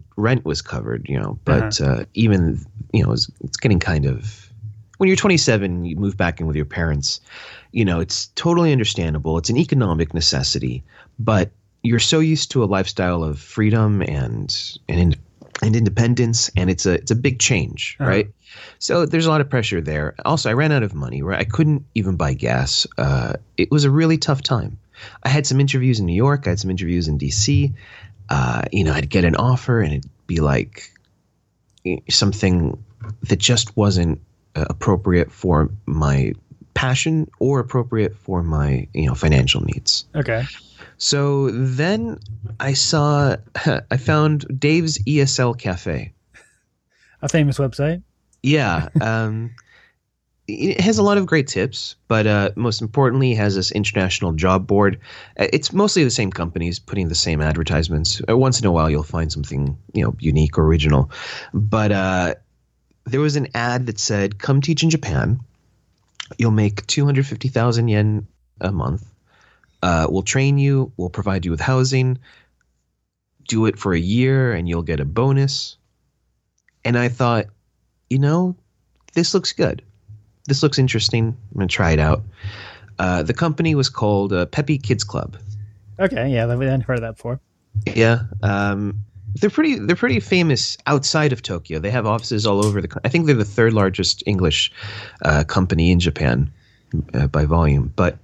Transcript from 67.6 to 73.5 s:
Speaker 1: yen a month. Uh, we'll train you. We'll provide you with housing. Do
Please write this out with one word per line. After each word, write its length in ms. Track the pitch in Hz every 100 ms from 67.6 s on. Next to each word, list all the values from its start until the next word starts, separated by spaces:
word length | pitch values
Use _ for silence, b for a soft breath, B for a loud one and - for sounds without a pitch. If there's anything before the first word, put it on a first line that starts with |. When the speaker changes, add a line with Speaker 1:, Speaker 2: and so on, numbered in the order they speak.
| 120 117 117
Speaker 1:
yen 380 | 107 107 107 104 _ _ _
a 100 | 92
month. 320 | 98 60 92 - _ b b b b b _
Uh, 240 | 90 82 80
we'll 120 | 92
train 360 | 92 135 135 139
you. 340 | 139 135 131 -
We'll 100 | 90
provide 360 | - 101 95 85
you 40 |
with 80 | 80
housing. 580 | - 131 131 131 127 127 b b b b _ _ _ _ _ _ _ _
Do 180 | -